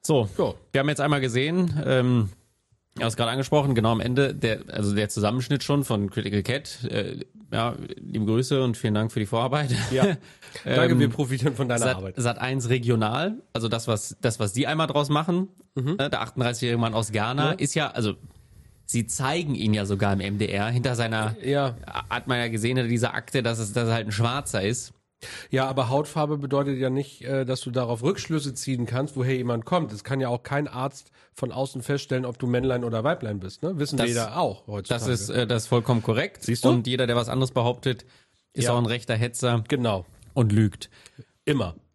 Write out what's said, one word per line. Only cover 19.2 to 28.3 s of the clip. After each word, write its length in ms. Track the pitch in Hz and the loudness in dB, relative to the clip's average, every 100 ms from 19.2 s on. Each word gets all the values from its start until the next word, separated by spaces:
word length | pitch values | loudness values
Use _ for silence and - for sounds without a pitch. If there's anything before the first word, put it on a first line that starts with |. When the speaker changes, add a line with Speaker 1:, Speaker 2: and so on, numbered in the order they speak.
| 131 165 156 127 | -2 0 -2 -2
Speaker 1:
ihn 180 | 107 | 2
ja 140 | 107 101 | 2 0
sogar 260 | 101 101 | 0 2
im 60 | 98 | 2
M 180 | 98 101 | -2 -2
D 80 | 107 | -2
R, 220 | 98 107 | -2 0
hinter 260 | 120 127 | 0 0
seiner, 420 | 117 117 110 107 107 | 0 0 0 -2 -2
Speaker 2:
Ja. 320 | 127 143 135 120 - - - | -2 0 0 -4 -10 -10 -4
Speaker 1:
hat 200 | 120 123 | -6 0
man 100 | 123 | 0
ja 120 | 117 | 0
gesehen, 280 | 113 113 131 | 0 2 2
hinter 120 | 117 | 2
dieser 260 | 120 117 110 | 2 0 -2
Akte, 260 | - 139 | -2 -2
dass 160 | 117 113 | 0 -2
es, 160 | 107 | -2
dass 140 | 113 117 | 0 0
er 80 | 113 | 0
halt 120 | 110 | -2
ein 40 | |
Schwarzer 500 | 101 117 135 143 104 | 0 0 0 -4 -2
ist. 320 | 98 123 - - _ _ - - - | 0 -2 -8 -18 _ _ -16 -16 -2
Speaker 2:
Ja, 180 | 131 131 | 0 0
aber 220 | 135 120 | 0 2
Hautfarbe 480 | 135 147 160 151 151 | 0 0 -2 -2 -2
bedeutet 400 | 139 139 139 131 | 0 0 0 0
ja 120 | 131 | 0
nicht, 340 | 131 139 - | 0 -4 -10
äh, 220 | 123 135 127 | -4 -2 0
dass 140 | 127 | -2
du 120 | 131 | -2
darauf 320 | 123 120 113 | -2 -2 0
Rückschlüsse 500 | 135 196 - | 0 -2 -2